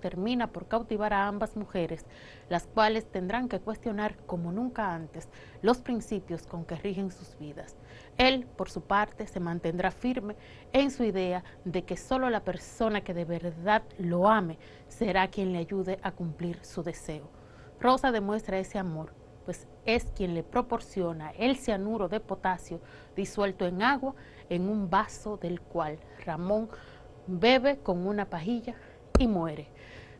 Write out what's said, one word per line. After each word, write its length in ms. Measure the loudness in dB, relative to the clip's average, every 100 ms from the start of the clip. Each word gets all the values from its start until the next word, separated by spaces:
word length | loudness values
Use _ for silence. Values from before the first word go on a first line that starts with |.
termina 520 | -6 -2 0 0 0
por 160 | -4 -2
cautivar 460 | -2 0 -2 2
a 120 | 2 2
ambas 300 | 0 -4 -4
mujeres, 480 | -4 -2 -2 -4 -10 -18 -18 -16 -2
las 160 | -2 0
cuales 440 | 4 6 4 -2
tendrán 380 | -4 -2 0 0
que 120 | -2
cuestionar 560 | -4 -4 -2 0 -2 -4 -6
como 260 | -4 -2
nunca 420 | -2 -2 -2 -2
antes 360 | -2 -6 -12 -16 -16 -18 0
los 160 | 4 4
principios 680 | 4 -4 -2 -4 -4 -8 -6
con 200 | -10 -6
que 100 | -6
rigen 340 | -4 -2 -4
sus 280 | -6 -16 -14
vidas. 360 | -12 -12 -14 -16 -18 -18 -6 6
Él, 280 | 6 6 0 -6
por 120 | -4
su 140 | -4
parte, 440 | 2 2 2 -2 -6
se 140 | -4
mantendrá 500 | -2 0 0 0 0
firme 460 | 0 -2 -2 -4 -10 -14 -20 0
en 180 | 4 4
su 140 | 4
idea 380 | 2 2 2 0 -4 -10
de 200 | -4 -2
que 120 | -2 -6
solo 320 | 0 2 2
la 160 | 0
persona 560 | 0 -4 -6 0 2 2
que 140 | -2
de 100 | -4
verdad 580 | -2 -2 -4 -2 4 4 4 -4
lo 300 | 0 6 8
ame 300 | 8 4 -4 -12 -20 -12
será 400 | -2 2 4 4
quien 240 | 2 0
le 60 | 0
ayude 400 | -2 -2 -2 -2
a 100 | -4
cumplir 500 | -4 -6 -4 -4 -6
su 200 | -8 -6
deseo. 480 | -6 -6 -8 -10 -10 -18 -20 -20 -20 0
Rosa 320 | 4 6 4
demuestra 460 | 2 2 -2 0 -2
ese 200 | -2 -4
amor, 340 | -4 -4 -6 -12 -20 -14
pues 220 | -8 -8 -10 -8 0
es 180 | 0 0
quien 200 | -2 0
le 100 | 0
proporciona 880 | 0 0 0 -2 -4 -2 -2 -2 -8
el 240 | 0 2 2
cianuro 520 | 0 0 0 0 0
de 120 | 0
potasio 600 | -4 -2 0 0 -4 -10 -12 -20 -12 -4
disuelto 500 | -4 2 0 2 0
en 160 | 2
agua 320 | 4 4 0 -6 -14 -16 -4
en 200 | 0 0
un 200 | 0 2
vaso 480 | 2 2 -4 -8 -6
del 240 | -4 -6
cual 380 | -4 -2 -2 -4 -12 -12
Ramón 440 | -6 -4 0 0 0 -8 -18 -18 -20 -16 -6
bebe 520 | 4 6 8 6 2
con 280 | 0 0 2
una 240 | 0 -2
pajilla 440 | -4 -2 -2 -4 -10 -14 -20 4 6
y 100 | 6
muere. 400 | 4 2 -4 -10 -16 -18 -18 -18 -18